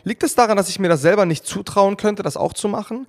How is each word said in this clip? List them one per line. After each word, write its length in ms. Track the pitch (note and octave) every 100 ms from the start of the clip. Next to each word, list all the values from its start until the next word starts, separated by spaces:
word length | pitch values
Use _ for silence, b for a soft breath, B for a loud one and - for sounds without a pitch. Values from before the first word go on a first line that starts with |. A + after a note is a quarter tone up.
liegt 180 | - A3+
es 120 | E4
daran, 220 | - A#3 G3+
dass 140 | F#3
ich 80 | F#3
mir 100 | F#3
das 140 | E3
selber 240 | D3+ G#3 F#3
nicht 180 | D#3
zutrauen 520 | - G3 G3+ - G3 G3+
könnte, 260 | G#3 G#3
das 140 | E3 -
auch 180 | D3+
zu 140 | - G#3
machen 380 | F#3+ G#3 A3+